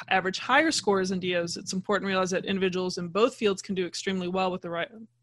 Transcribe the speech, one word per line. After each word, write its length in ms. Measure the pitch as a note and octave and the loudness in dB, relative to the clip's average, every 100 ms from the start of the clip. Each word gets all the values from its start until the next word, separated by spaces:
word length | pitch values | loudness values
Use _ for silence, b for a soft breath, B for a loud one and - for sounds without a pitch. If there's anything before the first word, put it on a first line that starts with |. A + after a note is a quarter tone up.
| - | 0
average 300 | F#3+ F3+ F#3 | 2 2 -4
higher 320 | - C4+ D#4+ | 4 4 4
scores 400 | - - F#3+ F#3 | 2 2 2 2
than 80 | F#3+ | 0
D 180 | F3+ F3+ | 0 0
Os. 220 | F3 - | -2 -6
It's 160 | - | -6
important 300 | F#3+ F#3 G3 | -6 0 0
to 40 | G3 | 2
realize 220 | F#3+ F3+ | 0 2
that 160 | F#3 - | 0 0
individuals 500 | G3 F#3 F3+ F#3 F3+ | 0 2 2 -2 -4
in 120 | F3 | -4
both 260 | F#3 B3 | 2 2
fields 260 | - G#3+ F#3+ | 2 0 0
can 140 | - | -4
do 100 | F#3 | -4
extremely 440 | F3 - - F#3+ F3+ | -4 -4 -4 -2 -2
well 220 | F#3 F#3 | 0 0
with 120 | F3+ | -2
the 80 | F3 | -6
right, 180 | E3+ E3 A3 A3+ _ | -6 -6 -8 -20 _